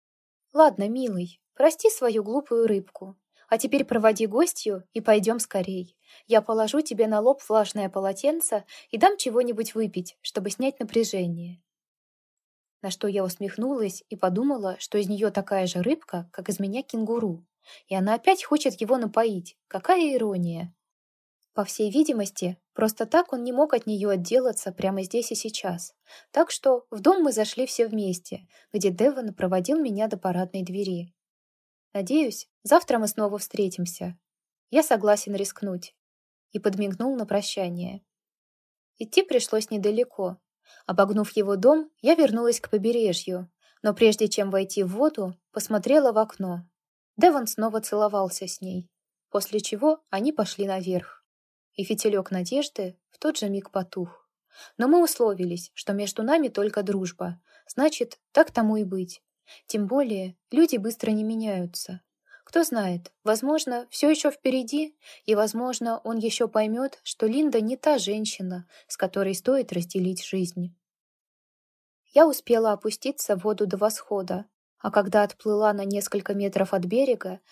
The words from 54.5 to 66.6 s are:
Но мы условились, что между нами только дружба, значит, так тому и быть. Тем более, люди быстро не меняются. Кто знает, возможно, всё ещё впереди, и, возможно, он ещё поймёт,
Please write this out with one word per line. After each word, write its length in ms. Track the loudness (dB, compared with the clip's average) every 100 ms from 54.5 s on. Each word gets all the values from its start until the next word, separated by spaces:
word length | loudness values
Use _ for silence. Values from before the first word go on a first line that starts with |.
| -20 -14 -2
Но 100 | 4
мы 160 | 6
условились, 680 | 4 2 0 0 -4 -6 -10
что 220 | -12 -6
между 280 | -4 -4 -4
нами 260 | 2 2 2
только 340 | 0 -2 0
дружба, 580 | -2 -2 -4 -6 -8 -8 _ _ -10
значит, 540 | 0 0 2 -4 -8 _
так 180 | 4 4
тому 260 | 2 0 0
и 80 |
быть. 380 | -2 -6 -8 -12 _ _ _ -20 -8
Тем 200 | -4 0
более, 500 | 0 0 -2 -6 -12 _
люди 260 | 4 4 2
быстро 340 | -4 -4 -2
не 140 | 0
меняются. 760 | 0 -4 -4 -4 -6 -8 -12 -14 _ _ _ -20
Кто 180 | _ 0
знает, 500 | 0 0 -2 -4 -8 _
возможно, 600 | -2 0 2 0 -2 -6 -8
всё 180 | 0 2
ещё 220 | 4 2
впереди, 640 | 0 0 -2 -2 -4 -4 -10 -20 -8
и, 100 | 0
возможно, 640 | 2 2 0 -4 -4 -4 -4
он 140 | -4 -4
ещё 300 | -2 -2 0
поймёт, 500 | 0